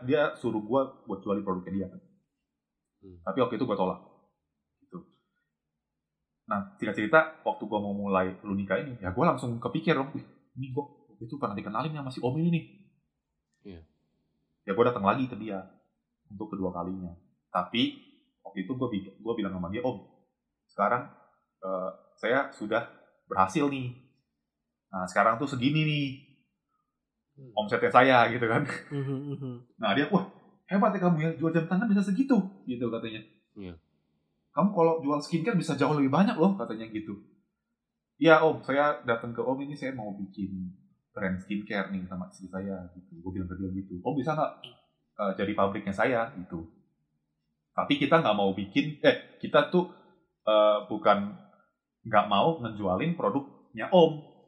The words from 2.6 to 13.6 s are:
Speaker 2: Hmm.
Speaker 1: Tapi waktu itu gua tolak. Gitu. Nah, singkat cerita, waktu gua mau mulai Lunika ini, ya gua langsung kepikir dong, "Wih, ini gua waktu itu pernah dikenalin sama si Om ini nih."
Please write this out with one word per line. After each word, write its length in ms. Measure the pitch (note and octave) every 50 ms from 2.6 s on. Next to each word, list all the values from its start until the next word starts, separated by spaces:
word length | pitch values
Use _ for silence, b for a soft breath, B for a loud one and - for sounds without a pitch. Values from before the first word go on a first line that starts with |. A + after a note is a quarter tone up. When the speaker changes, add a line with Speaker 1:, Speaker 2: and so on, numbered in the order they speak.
| _ _ _ _ _ _ _ _
Speaker 2:
Hmm. 180 | G2 F#2+ F2+ E2+ -
Speaker 1:
Tapi 140 | F#2+ F#2+ C3
waktu 160 | A#2+ - A2+
itu 80 | G2+ -
gua 160 | A2 G2+ G2
tolak. 200 | F#2 F2+ D#2+ - - - _ _ _ _ _ _ _ _ _ _ _ _ _ _ _
Gitu. 160 | _ F#2 E2+ - _ _ _ _ _ _ _ _ _ _ _ _ _ _ _ _ _ _ _ _ _ _ _ _ _ _ _ _ -
Nah, 240 | G#2 G2+ F#2+ - -
singkat 240 | - A#2 G#2+ - A2+
cerita, 200 | G#2+ - D#3 D#3+ D#3+ - - - -
waktu 160 | A2+ - - A2
gua 160 | G#2 G#2+ G#2
mau 160 | G2+ G2+ G2+
mulai 400 | G2+ G2+ G2+ F#2+ F#2 F#2 F#2 F#2 - -
Lunika 320 | G#2 G2 G2+ G2 F#2+ F#2+
ini, 240 | - D3 C3+ B2 -
ya 160 | F#2 F#2 F2+
gua 160 | A#2+ E3 E3+
langsung 240 | C#3+ B2+ C3 A#2+ A#2
kepikir 400 | A#2 - B2 - D#3+ - F3 D3
dong, 160 | C3+ C3+ -
"Wih, 160 | - C3 - - - _ _ _ - B2+
ini 160 | C3+ C3 B2+
gua 80 | D3 -
waktu 480 | - - _ _ _ - - A#2 -
itu 40 | D3 -
pernah 160 | B2 G#2+ G2+
dikenalin 400 | G2+ F#2+ G2+ G#2 A#2 C#3+ D#3+ D3+
sama 160 | D3 C3+ C3
si 80 | B2+ -
Om 160 | A#2+ B2 C#3 D#3+ E3
ini 60 | F3
nih." 140 | E3+ D#3+ - - - - - _ _ _ _ _ _ _ _ _ _ _ _ _ _ _